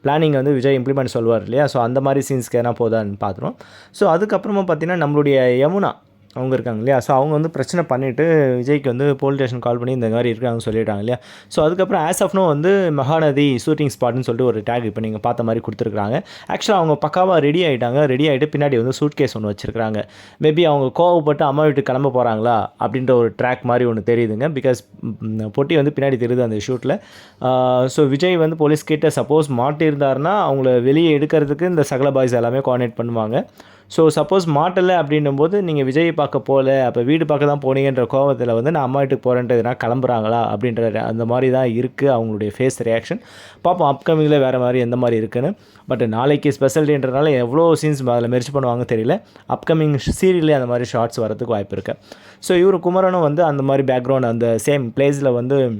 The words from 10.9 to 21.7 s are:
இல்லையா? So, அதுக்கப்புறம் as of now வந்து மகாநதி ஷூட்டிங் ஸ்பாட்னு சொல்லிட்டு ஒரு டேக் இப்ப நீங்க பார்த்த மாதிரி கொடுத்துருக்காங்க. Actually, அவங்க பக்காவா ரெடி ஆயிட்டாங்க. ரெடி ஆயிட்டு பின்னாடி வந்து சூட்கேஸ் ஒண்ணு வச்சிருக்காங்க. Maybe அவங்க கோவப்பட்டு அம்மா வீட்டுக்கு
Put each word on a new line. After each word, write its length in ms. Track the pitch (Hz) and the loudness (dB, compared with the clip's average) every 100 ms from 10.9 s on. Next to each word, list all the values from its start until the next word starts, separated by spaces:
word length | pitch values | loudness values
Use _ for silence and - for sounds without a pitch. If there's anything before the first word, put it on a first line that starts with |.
| 104 | -2
இல்லையா? 180 | 107 123 - - - | -4 -6 -8 -20 -8
So, 160 | - | 0
அதுக்கப்புறம் 420 | 156 180 185 190 156 | 0 2 0 0 0
as 160 | 190 | 0
of 80 | 190 | 0
now 160 | 190 185 | 2 2
வந்து 460 | 143 165 196 185 | 2 2 2 2
மகாநதி 640 | 147 131 160 156 139 147 123 | 0 0 2 2 2 2 0
ஷூட்டிங் 340 | - 151 147 | 0 0 -2
ஸ்பாட்னு 360 | - 123 120 127 | -2 -2 -2 -4
சொல்லிட்டு 180 | 117 | 0
ஒரு 160 | 127 110 | 0 0
டேக் 240 | 104 120 | -2 -4
இப்ப 160 | 117 104 | -4 -6
நீங்க 180 | 110 107 | -6 -4
பார்த்த 240 | 120 120 | -4 -2
மாதிரி 200 | 113 117 | -2 -2
கொடுத்துருக்காங்க. 540 | - 107 117 107 101 131 - - - | -4 -6 -4 -4 -4 -4 -6 -20 -8
Actually, 240 | 185 - | -6 0
அவங்க 260 | 202 165 147 | 0 2 0
பக்காவா 400 | 151 180 185 175 | -2 0 2 2
ரெடி 240 | 139 160 | 2 2
ஆயிட்டாங்க. 420 | 175 131 120 127 | 0 0 0 0
ரெடி 240 | 147 127 156 | 0 2 0
ஆயிட்டு 200 | 135 151 | 0 0
பின்னாடி 260 | 151 143 127 | 0 0 0
வந்து 160 | 120 | 0
சூட்கேஸ் 420 | 131 147 - 135 | -2 -4 0 -2
ஒண்ணு 160 | 113 107 | -2 -6
வச்சிருக்காங்க. 500 | 101 - 110 110 107 - - - - | -6 -8 -4 -4 -4 -8 -14 -20 -2
Maybe 240 | 151 156 | 0 2
அவங்க 220 | 170 147 131 | 2 2 0
கோவப்பட்டு 480 | - 175 175 151 147 | 0 2 2 2 0
அம்மா 200 | 156 139 | 0 2
வீட்டுக்கு 300 | 156 | 2